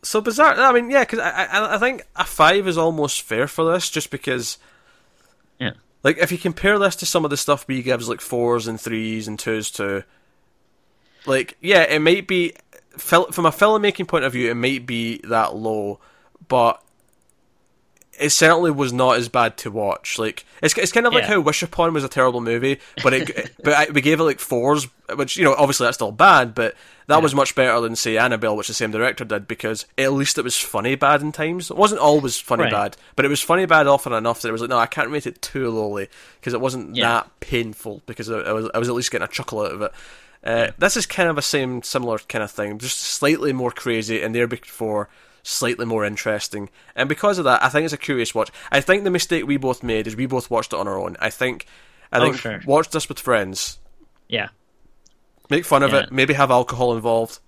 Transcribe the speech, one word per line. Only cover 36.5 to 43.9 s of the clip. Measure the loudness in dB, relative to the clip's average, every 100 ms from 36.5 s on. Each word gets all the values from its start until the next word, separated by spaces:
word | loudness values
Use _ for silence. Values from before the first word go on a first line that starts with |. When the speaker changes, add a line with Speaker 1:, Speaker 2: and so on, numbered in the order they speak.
Speaker 1:
it | -2
wasn't | -2 -4 -8 -2
Speaker 2:
Yeah. | 0
Speaker 1:
that | 0 -2 _
painful, | -6 -4 -4 -8 -14 -14 -16
because | -12 -8
I, | -6
I | -4
was, | -4 -4 -2
I |
was | -2
at | -2
least | -4
getting | -4 -6
a |
chuckle | -8 -8 -6
out | -6
of | -4
it. | -8 -8 -20 -20 _ _
Uh, | -4 0 -2
Speaker 2:
Yeah. | 0
Speaker 1:
this | 0 0
is | -4
kind | -2 0
of | 0
a |
same, | -2 -2 -2 -6
similar | -6 -6 -4 -6
kind | -6 -6
of | -6
thing, | -6 -8 -6
just | -8 -6
slightly | -6 -2 0 0 0
more | -2 -4
crazy, | -6 -4